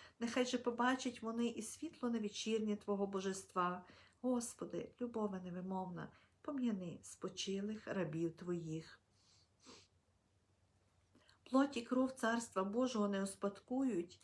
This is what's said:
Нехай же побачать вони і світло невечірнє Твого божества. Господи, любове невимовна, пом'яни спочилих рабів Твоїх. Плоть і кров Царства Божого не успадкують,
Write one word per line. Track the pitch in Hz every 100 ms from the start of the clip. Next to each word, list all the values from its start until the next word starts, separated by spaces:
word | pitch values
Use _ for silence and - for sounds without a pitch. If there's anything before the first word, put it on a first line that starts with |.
| - -
Нехай | 233 262 247
же | 240
побачать | 247 226 247 262 254 233
вони | 220 226 233
і | -
світло | 214 - 320 - 247
невечірнє | 233 208 - 220 220 214 208
Твого | - 202 202
божества. | 196 190 190 - 185 180 180 - - - _
Господи, | 247 247 233 - 170 170 - -
любове | 240 226 208 185
невимовна, | 180 180 185 190 180 170 151 - - _
пом'яни | - 285 247 196 175 151
спочилих | - - 185 185 196 196 208 214 -
рабів | 196 165 160 165
Твоїх. | 165 175 175 160 160 - - _ _ _ - _ _ - - - _ _ _ _ _ _ _ _ _ _ _ _ _ _ - -
Плоть | 262 285 233
і |
кров | 233 254 262
Царства | - 226 233 233 190
Божого | 196 226 254 233 202
не | 196
успадкують, | 196 - 202 196 - 254 269 185 175 -